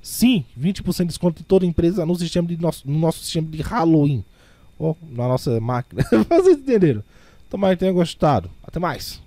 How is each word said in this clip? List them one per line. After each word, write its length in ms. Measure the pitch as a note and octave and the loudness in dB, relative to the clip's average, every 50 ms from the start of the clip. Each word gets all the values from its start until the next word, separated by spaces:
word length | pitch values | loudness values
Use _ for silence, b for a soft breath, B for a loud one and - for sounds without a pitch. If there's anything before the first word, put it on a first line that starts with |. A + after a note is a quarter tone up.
Sim, 420 | - - - - A3 B3 B3+ F#3+ A#2+ - - | -14 -12 -2 2 4 4 4 2 -2 -6 -10
vinte 260 | B2 C#3 F#3 G3 - | -4 -4 -4 -4 -4
por 100 | - F3+ | -6 -6
cento 160 | F3 - F3+ | -2 -2 -2
de 60 | E3+ - | -4 -4
desconto 280 | - - F3+ D#3+ - | -2 -2 -4 -4 -4
em 40 | E3 | -2
toda 180 | _ F#3+ F#3+ F#3 | _ 2 2 2
empresa 400 | F3 E3 - E3+ E3 F#3+ G#3+ D#3+ | 2 0 2 0 2 0 0 -2
no 120 | D#3+ F3 | -2 -2
sistema 320 | F3 F3 D#3+ - F3+ F3 | -2 -2 -2 -2 -2 -2
de 120 | E3+ F3 D#3+ | -2 -4 -2
nosso, 220 | E3+ D#3+ D3+ - - C3+ | -2 -4 -4 -4 -6 -4
no 80 | C#3+ | -2
nosso 220 | D#3 D#3+ D#3+ - - | 0 0 0 -2 -2
sistema 280 | - - - E3 D#3+ | -10 -6 -4 -4 -4
de 140 | D#3+ D#3 D#3 | -4 -6 -8
Halloween. 640 | C#3+ - G#3+ A#3+ E3 E3 D#3+ D3+ C#3+ D3 C#3+ A2+ - b b b b b b b b b b - | -6 -4 -2 0 4 4 4 4 4 2 2 -2 -4 b b b b b b b b b b -4
Ó, 160 | D#3+ D#3+ D#3 - E3 D#3+ | -4 -4 -4 -4 -10 -14
na 160 | B2+ A#2+ A#2+ | -8 -4 -2
nossa 320 | B2 B2+ B2+ - D3+ A#2 A2+ | 0 0 0 0 0 -2 0
máquina. 420 | A2+ A#2 B2 A#2+ B2 _ - A2+ - - A#3+ | 0 -2 -4 -4 -4 _ -4 -4 0 2 2
<laughs> 80 | A3 G#3+ | 2 2
Vocês 300 | - E4+ E4+ F#4 F#4+ E4+ | 4 2 4 6 6 4
entenderam? 460 | C#4+ C4+ C4+ B3 G#3 F3+ D3+ A#2+ G#2+ - b b b b b b b b | 4 2 0 2 4 4 4 2 0 -6 b b b b b b b b
Tomara 280 | - - G3 G3 F#3+ F#3 | -12 -6 0 0 0 2
que 60 | E3+ | 2
tenha 120 | F#3 F#3+ F#3 | 0 0 2
gostado. 560 | F3+ E3+ D#3+ - - F3 D#3 C#3 G#2 F2 F2+ - - - | 2 0 0 -2 0 2 2 2 2 -2 -4 -16 -18 -20
Até 160 | - - E3 | -12 -8 -6
mais. 420 | F3+ E3+ B2+ G2+ - - - - - | -4 -4 -6 -8 -12 -14 -16 -18 -20